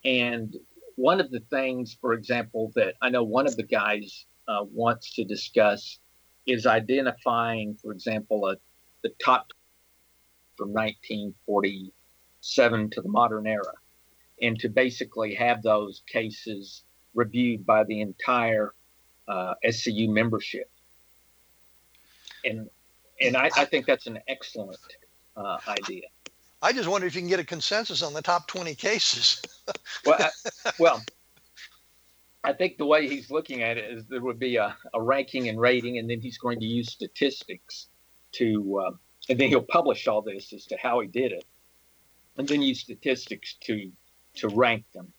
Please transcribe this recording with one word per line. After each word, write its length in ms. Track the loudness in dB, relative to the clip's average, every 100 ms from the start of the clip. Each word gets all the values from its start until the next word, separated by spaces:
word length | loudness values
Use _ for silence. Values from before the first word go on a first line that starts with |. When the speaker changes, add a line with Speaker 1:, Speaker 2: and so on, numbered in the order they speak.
Speaker 1:
And 520 | 2 2 0 -2 -6 -12 -18 -20 -16 2
one 240 | 4 4
of 100 | 0
the 100 | -4
things, 560 | -4 -2 -2 -4 -8 -6
for 140 | -2
example, 580 | -2 0 -2 -2 -4 -2
that 200 | 2 0 2
I 80 | 0
know 120 | 2
one 240 | 2 2 2
of 100 | -2
the 60 |
guys, 640 | 0 0 2 -2 -6 -18 -20 _ -4
uh, 160 | -4 -4
wants 420 | 0 0 0 -6
to 100 | -6
discuss 760 | -4 -6 0 4 6 4 -6 -18 _ _ _ _ -2
is 200 | 2 4
identifying, 1080 | 4 4 0 0 -2 0 0 0 -2 -6
for 180 | -10 -12
example, 560 | -8 -4 -4 -2 -2 0
a, 80 | -4 _ _ _ _
the 80 | -8 0
top 300 | 4 4 2 -20 _ _ _ _ _ _ _ _ _ -10
from 160 | -4
nineteen 600 | -2 -2 -4 -8 -8 -8 -10 0
forty, 460 | 2 2 -4 -14 _ _ _ _ _ -2
seven 360 | 4 6 4 0
to 100 | -4
the 80 | 0
modern 380 | 2 4 2 -2
era, 260 | -2 -4 -12 _ _ _ _ _ _
and 180 | -2 0
to 80 | 0
basically 680 | 2 0 -2 -8 -4 -4
have 280 | 0 0 2
those 400 | 2 2 2 -10 -6
cases 760 | -4 -4 -8 -10 -10 -12 -20 _ _ _
reviewed 520 | -2 0 2 0 0 4
by 180 | 4
the 160 | 4 -2
entire, 720 | -6 -4 0 2 2 0 -2 _ _ _ _ _ -8
uh, 260 | -6 -4 -2
S 140 | -2 0
C 120 | -2
U 180 | 0 2
membership. 600 | 2 2 -2 -4 -10 -12 _ _ _ _ _ _ _ _ _ _ _ _ _ _ _ -20 -6
And, 240 | -6 -6 -10 _ _ _ _ -2
and 160 | 0 2
I, 140 | 2 2
I 80 |
think 220 | 2 2 2
that's 200 | 0 -2
an 140 | -10 -10
excellent, 500 | -10 -10 -12 -12 -14 -20 -20 _ _ _ -12
uh, 220 | -8 -8 -6
idea. 420 | -8 -8 -12 -14 _ -20 _ _ _
Speaker 2:
I 100 | 0
just 160 | 0 0
wonder 180 | 0 0
if 80 |
you 60 | -4
can 80 | 0
get 120 | 0
a 40 |
consensus 580 | 0 -4 -2 -2 -2 -4
on 100 | -4
the 100 | -4
top 240 | 0 0 0
twenty 280 | -8 -8
cases. 680 | -4 0 2 2 4 2 2 -6
<laughs> 260 | -12 -10 -10 -10 -2
Speaker 1:
Well, 140 | 4 6
I, 500 | 4 0 -10 -6 -6 6
well, 240 | 6 6 -4 _ _ _ _ -20 -20 _ _ _ _ _ _ _
I 80 | -4
think 260 | 0 -2 0
the 80 | 4
way 220 | 4 4
he's 240 | -4 -4
looking 320 | -6 -4 -4
at 120 | -2 -2
it 140 | -6
is 160 | -12 -8
there 140 | -6
would 160 | -4 -2
be 160 | 0 2
a, 200 | 0 -4 -6
a 80 | -2
ranking 460 | 2 2 0 -4 -4
and 120 | 2
rating, 380 | 4 4 0 -6
and 100 | -4
then 120 | -6
he's 180 | -6 -6
going 220 | -4 -2
to 60 | -2
use 260 | -2 -2
statistics 960 | -8 -10 0 0 0 -14 -16 _ -18 -18 _ _ _ _
to, 480 | 0 2 2 0 -2 -2
uh, 40 | -8 _ _ -2
and 120 | 2
then 80 | 6
he'll 140 | 4
publish 440 | 4 2 4 0 0
all 160 | 0
this 300 | -2 -10 -14
as 140 | -18 -10
to 100 | -6
how 240 | 0 0
he 80 | 0
did 240 | -2 -2
it. 120 | -4 -12 _ _ _ _ _ _ _ _ -8
And 100 | -2
then 160 | 2
use 180 | 2 0
statistics 760 | -8 -6 -2 -2 -4 -12 -12 -14
to, 280 | -6 -6 -6 -18 _ _ _ -4
to 120 | 0
rank 360 | 4 4 2 -6
them. 200 | -20 -20